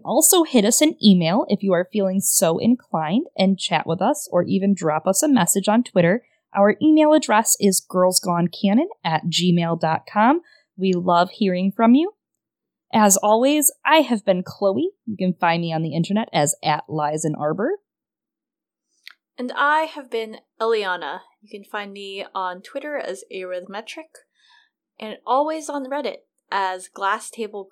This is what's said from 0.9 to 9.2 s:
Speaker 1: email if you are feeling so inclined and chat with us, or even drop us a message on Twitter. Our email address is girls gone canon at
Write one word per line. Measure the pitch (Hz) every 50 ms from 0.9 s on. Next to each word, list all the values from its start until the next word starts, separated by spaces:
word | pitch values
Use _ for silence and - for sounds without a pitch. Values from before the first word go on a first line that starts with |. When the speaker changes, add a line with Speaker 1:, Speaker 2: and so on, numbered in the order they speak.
| - -
Speaker 1:
email | - 214 190 180 165 160 180 254 - -
if | 202 -
you | 196 196
are | 180 170 180 -
feeling | - 214 196 190 190 196
so | - - - - 196 165 165 -
inclined | - 226 254 247 _ _ - 165 160 151 185 254 339 - - -
and | 190 196 190
chat | 180 - - 175 151 -
with | - 165 -
us, | 185 247 294 - - -
or | - 175
even | 175 - 190 190 190 202 196
drop | - 175 156 151 156 -
us | 185 196 -
a | 311 302
message | 269 202 170 - - 196 190 214
on | 208 240 247
Twitter. | - - 190 165 170 196 247 - _ _ _ _ _
Our | - 202 202 214 208 -
email | - 311 311 311 302 302
address | 311 311 - - 214 214 220 - - -
is | - 202 190 -
girls | - - - 185 180 185 180 -
gone | - 185 175 170 170 170
canon | - - - 196 202 254 330 415 440 _ -
at | 170 160 156